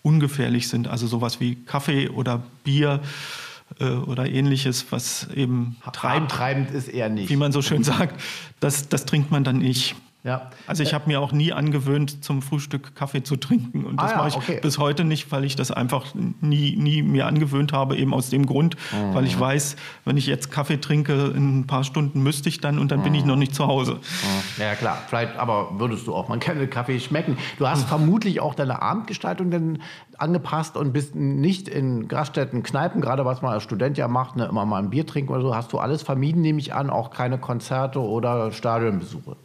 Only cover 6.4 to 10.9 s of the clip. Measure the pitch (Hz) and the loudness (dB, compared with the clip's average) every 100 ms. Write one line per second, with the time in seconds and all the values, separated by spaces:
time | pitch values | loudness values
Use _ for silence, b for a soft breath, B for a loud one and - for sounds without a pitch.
6.4 | 123 139 135 143 127 123 110 107 95 143 | 0 0 0 -2 -4 -2 -2 -2 0 2
7.4 | 143 143 139 151 143 - 190 - B B | 4 2 2 2 2 2 0 -2 B B
8.4 | B - 147 139 143 143 - 160 143 143 | B -2 0 0 -2 -2 2 0 2 2
9.4 | 131 131 127 123 - - - _ 123 127 | 2 2 2 2 -2 -6 -18 _ -6 -6
10.4 | - B - 156 151 | -8 B -6 -2 0